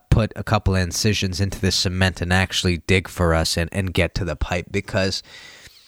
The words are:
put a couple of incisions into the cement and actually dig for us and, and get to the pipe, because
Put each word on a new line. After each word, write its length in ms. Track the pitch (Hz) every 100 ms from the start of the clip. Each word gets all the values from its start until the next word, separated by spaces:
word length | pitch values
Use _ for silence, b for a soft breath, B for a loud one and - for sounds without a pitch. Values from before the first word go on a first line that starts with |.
| -
put 200 | - 107 -
a 80 |
couple 320 | - 107 98 92
of 60 |
incisions 600 | 90 - 110 101 95 87
into 180 | 98 -
the 120 | 95
cement 500 | - 95 90 95 87
and 100 | 87
actually 460 | 92 92 - 92 85
dig 300 | - 92 -
for 260 | - 85
us 240 | 80 80 -
and, 120 | 82
and 200 | 98 92
get 200 | 85 85
to 100 | -
the 120 | 87 73
pipe, 320 | - 90 -
because 540 | 98 - 107 95 - B B B B B B